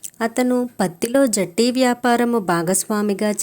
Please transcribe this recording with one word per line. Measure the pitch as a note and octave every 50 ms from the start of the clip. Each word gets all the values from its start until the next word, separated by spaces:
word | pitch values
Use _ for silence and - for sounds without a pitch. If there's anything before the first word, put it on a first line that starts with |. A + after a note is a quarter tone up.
| - - - -
అతను | A3+ A3+ A3+ B3+ B3+ B3 B3 B3 B3 A#3+ - -
పత్తిలో | G3 F3+ E3 - - A#3 A#3+ C#4 C#4
జట్టి | B3 G#3+ G#3 F#3 F3 - - A#3 B3
వ్యాపారము | A#3+ B3+ B3+ B3 A#3+ A#3+ - A#3+ A#3+ A#3+ A#3+ A#3+ A#3 A#3
భాగస్వామిగా | F#3+ F#3 F3 E3+ E3+ E3+ G3 F#3+ - - G#3+ G#3 G#3 G#3 G3+ F#3+ G#3+ G#3+ G#3 G#3+